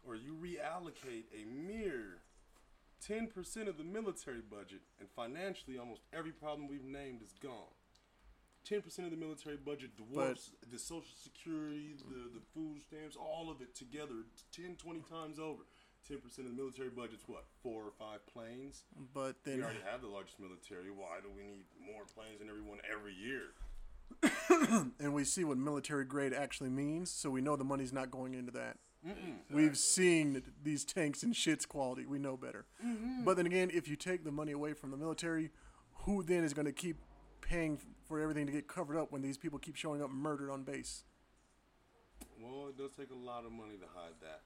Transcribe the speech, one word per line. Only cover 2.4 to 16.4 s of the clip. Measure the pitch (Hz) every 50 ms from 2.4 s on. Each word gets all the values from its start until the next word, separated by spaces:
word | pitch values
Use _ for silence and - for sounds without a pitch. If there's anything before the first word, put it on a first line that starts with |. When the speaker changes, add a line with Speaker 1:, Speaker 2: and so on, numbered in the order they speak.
| - - - - - - - - - - - -
Speaker 1:
ten | - - 208 226 226
percent | 226 220 185 175 - - 220 220 202
of | 175
the | 151 151
military | 170 190 220 220 196 175 - - 143 123 117
budget, | 113 104 104 101 98 92 98 90 - _ _ -
and | 98 98
financially | - - 120 113 135 165 190 196 180 - - - 131
almost | 127 120 120 110 - - _
every | - 160 160 160 151
problem | - 151 151 147 147 147
we've | 139 143 139 131
named | 135 139 143 139 135 123 113
is | 107 95 - -
gone. | - 135 123 104 85 - - _ _ _ _ - _ _ _ - - - - _ - _ - - -
Ten | - 208 208
percent | - 165 - - 175
of | 170
the | 165 160 160
military | 156 156 143 - 156 147
budget | 143 135 147 147 139 131 127 104
dwarfs | 110 110 113 135 143 135 131 127 123 - - - -
Speaker 2:
But | - 120
Speaker 1:
the | 123
Social | 110 - - 170 165 147 - -
Security, | - - 143 - - - 170 160 156 151 151 147 151 147 151 147 143 - -
the, | 131 127 120 120 117
the | 110 - - -
food | 160 160 156 151 147 147
stamps, | - 160 151 151 151 143
all | 143 - 156 156 165 165 160
of | 151 131
it | 127 123 -
together, | - 131 120 127 151 151 147 120 113 110 113 - - - -
ten, | - - 175 180 175
twenty | - 147 165 165 160
times | 151 - 165 165 160 156 151 147
over. | 160 156 147 - - - - - - - _ _ -
Ten | - 143 131
percent | 120 120 - -